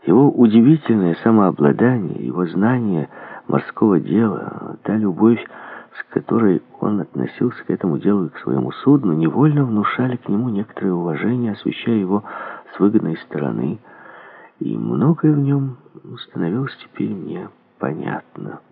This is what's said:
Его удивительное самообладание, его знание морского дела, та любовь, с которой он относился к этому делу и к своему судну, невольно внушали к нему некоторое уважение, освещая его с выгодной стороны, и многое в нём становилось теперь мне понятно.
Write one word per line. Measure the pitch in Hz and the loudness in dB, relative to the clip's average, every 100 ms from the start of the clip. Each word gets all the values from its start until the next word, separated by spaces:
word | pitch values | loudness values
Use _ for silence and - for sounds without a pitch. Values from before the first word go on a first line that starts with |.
| - | 4
Его | 104 143 | 6 6
удивительное | - 117 110 117 156 - 113 90 82 | 6 6 8 6 6 4 2 2 2
самообладание, | 113 113 95 - 71 - 120 123 87 52 58 | 4 6 4 4 2 4 2 2 -2 -6 -6
его | 78 87 | -4 -2
знание | 82 107 127 110 85 71 - - - - | 0 0 2 0 -2 -4 -10 -18 -18 -4
морского | 71 - - 110 90 | -4 -4 0 2 2
дела, | 50 98 113 90 - - - - | 2 0 0 -2 -10 -12 -14 -10
та | - 107 | -4 -2
любовь, | 104 82 110 113 - - - - - - | -2 4 4 4 -2 -18 -18 -20 -20 -18
с | - | -6
которой | - - 113 110 85 - - | -6 -2 2 2 2 -4 -6
он | - 104 | -4 -2
относился | 80 71 60 - 127 - | -4 -6 -8 -4 -4 -4
к | - | -8
этому | 92 92 71 | -4 -2 0
делу | 92 101 82 | 0 0 -2
и | |
к | - | -6
своему | - 67 64 | -6 -4 -4
судну, | - - 143 110 | -2 2 2 2
невольно | 78 82 - 151 147 | 0 0 2 2 2
внушали | 131 107 101 - 127 120 | 0 0 -2 -2 -4 -4
к | - | -4
нему | 101 123 | -4 -2
некоторое | 101 107 - 98 | -4 -6 -6 -4
уважение, | 87 87 76 92 123 117 | -2 -2 -2 -2 -2 -2
освещая | 101 - - - 113 | -4 -6 -4 -2 -2
его | 92 101 - - - - - - | 0 -2 -4 -14 -14 -16 -20 0
с | |
выгодной | 98 110 85 82 | 2 4 0 -6
стороны, | - 76 69 57 67 110 - - - - - - - _ | -8 -6 -4 -2 -4 -6 -12 -20 -20 -20 -20 -20 -20 _
и | - 55 | -6 -4
многое | 113 - 147 165 156 | -4 0 0 2 2
в | 147 | 2
нём | 139 139 135 123 _ - - 120 - | 2 0 -2 -8 _ -20 -18 -18 -14
становилось | - 85 110 139 - | -6 -4 -2 -6 -10
теперь | - - 107 | -20 -6 -6
мне | 101 78 85 101 _ _ _ | -6 -10 -12 -12 _ _ _
понятно. | 69 78 - - - - 50 - _ | -8 -6 -6 -8 -10 -14 -14 -14 _